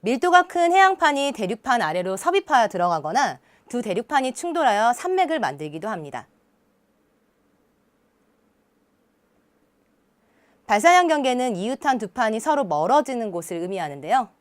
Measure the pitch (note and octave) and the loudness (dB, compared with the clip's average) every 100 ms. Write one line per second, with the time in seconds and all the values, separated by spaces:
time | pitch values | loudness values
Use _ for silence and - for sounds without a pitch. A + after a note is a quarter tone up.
0 | F#3+ B3 F4+ F4+ F4+ F4 E4+ F#4 F#4+ F#4+ | -2 0 4 4 4 0 2 6 4 4
1 | D#4+ C#4+ C#4 C4 G3 A3+ - A#3+ E3 E3+ | 0 0 -2 -4 -6 -6 -2 -2 0 -2
2 | F3+ F#3+ E4 F#4 F4+ C#4 G#3+ F#3+ F3 E3 | -4 -4 0 0 2 2 2 0 0 0
3 | D3 G3+ B3+ E3 _ _ _ A#3+ G#3+ F#3+ | -2 -2 -2 -4 _ _ _ -8 -4 -4
4 | A#3 C#4+ C4 B3+ F4 E4+ C#4+ G#3 A3+ A#3+ | -2 -2 -2 -6 -6 0 2 2 2 0
5 | - F#4 F4 D#4 F#3 C#3 D3+ D#3 E3 E3 | -2 0 0 0 -4 -6 -10 -10 -8 -10
6 | D3+ B2+ G#2+ _ _ _ _ _ _ _ | -10 -14 -16 _ _ _ _ _ _ _
7 | _ _ _ _ _ _ _ _ _ _ | _ _ _ _ _ _ _ _ _ _
8 | _ _ _ _ _ _ _ _ _ _ | _ _ _ _ _ _ _ _ _ _
9 | _ _ _ _ _ _ _ _ _ _ | _ _ _ _ _ _ _ _ _ _
10 | _ _ _ _ _ _ - G#3 D#4+ F4+ | _ _ _ _ _ _ 0 4 6 6
11 | F4 D4+ C4 B3 B3+ F#3+ G#3 C4 C#4+ C4 | 4 2 2 0 -2 -2 -4 -4 -2 -2
12 | G#3 - A3+ A3 B3+ D4 A#3 D3+ E3 C#4 | -4 -4 -2 -2 -2 -2 0 -2 2 2
13 | D4+ B3 A3 E3+ E3 F3 F3 F#3+ D#3+ C#3+ | 2 -4 -6 -6 -8 -8 -6 -6 -8 -10
14 | D3 B3 A#3+ _ | -2 -2 -2 _